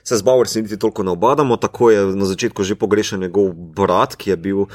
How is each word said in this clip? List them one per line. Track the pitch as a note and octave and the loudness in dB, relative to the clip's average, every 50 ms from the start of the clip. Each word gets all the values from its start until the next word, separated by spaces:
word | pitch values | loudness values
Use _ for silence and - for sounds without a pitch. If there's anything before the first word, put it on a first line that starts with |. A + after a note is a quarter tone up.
se | - - B2 | -6 -4 -4
z | G#2+ | 0
Bowersi | G2 B2+ C3 B2+ A2+ - - A2+ | 2 4 4 4 4 2 -2 -4
niti | A2 G2+ G#2+ | -6 -6 -4
toliko | F#2+ - A2 - - | -2 -2 -2 -2 -2
ne | G2 F#2 | -4 -4
obadamo, | F2+ E2+ G2+ A#2+ C#3+ D3+ D3 B2+ A#2 | -2 0 2 2 2 2 2 0 0
tako | - - G2+ - - A#2+ A#2 | 0 -2 -4 0 2 4 4
je | A2 G2+ G2 | 4 4 2
na | F#2+ F#2+ G2 G2 | 0 0 0 -2
začetku | F#2 F#2+ E2+ A#2+ A2 - - | -2 -2 -2 -4 -4 -2 -2
že | G2 F#2 G#2 | -2 -2 -2
pogrešen | - A2+ G2 G#2 G#2 G2+ - A2 F#2+ | -2 0 0 2 2 0 0 -4 -6
njegov | F#2 F#2 F2 G2+ G2+ F#2+ | -6 -2 0 0 0 0
brat, | E2+ E2 F2 E2 D#2 F#2+ G2 F2+ F2+ G2 B2 - - | -2 -8 -14 -10 -4 -2 0 2 2 2 0 -2 -4
ki | - - G2+ | -6 -4 -4
je | F#2 E2+ | -4 -2
bil | E2 G2 G2 G2 G2 G2 | -2 -4 -2 -2 -4 -4